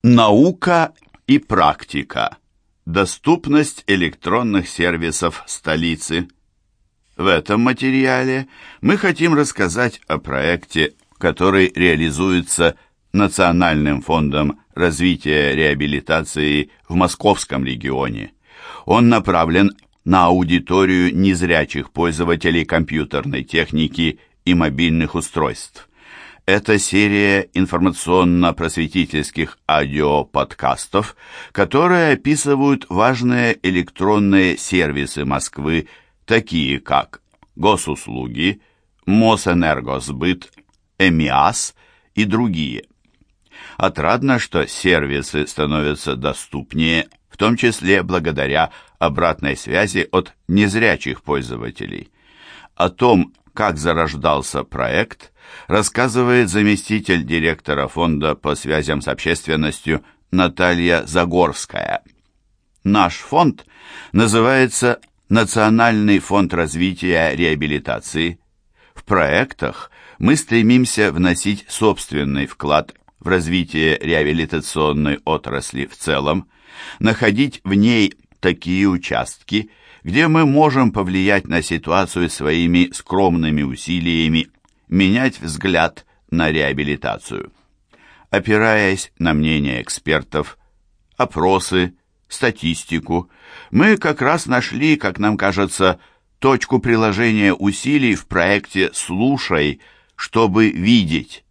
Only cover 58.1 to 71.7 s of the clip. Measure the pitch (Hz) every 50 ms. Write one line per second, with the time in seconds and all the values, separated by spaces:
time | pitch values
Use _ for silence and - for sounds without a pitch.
58.1 | 78 71 76 78 73 - - 73 73 - - 65 78 78 71 73 76 71 62 71
59.1 | 65 - - 82 85 - - - 80 76 78 76 - - - 78 78 73 - _
60.1 | _ _ _ _ - 95 92 85 - - 90 90 87 87 87 87 85 80 55 -
61.1 | 78 90 87 87 82 90 87 76 - - - _ - 50 50 50 - - _ _
62.1 | _ _ _ _ _ _ _ _ _ _ _ _ _ _ _ 95 104 107 95 85
63.1 | - - - - - 165 175 143 - - - _ _ - - - - - - -
64.1 | - 95 117 110 104 117 113 127 135 131 131 120 - - - 123 120 - - _
65.1 | _ _ _ _ 95 117 113 - - 117 107 107 110 113 117 117 113 107 104 104
66.1 | 101 92 - - 98 101 95 82 92 85 85 78 78 82 90 95 92 - 87 90
67.1 | 85 82 82 80 67 76 87 80 78 71 76 73 73 69 - 69 60 52 - -
68.1 | - 78 82 87 87 _ _ _ _ _ _ _ _ _ _ _ _ - - -
69.1 | 104 90 78 69 73 95 135 135 - - 76 62 - - - - _ - - -
70.1 | - _ - 110 151 151 - - 113 117 107 113 123 127 127 120 - - 107 95
71.1 | 71 82 90 90 87 - - 101 104 98 - -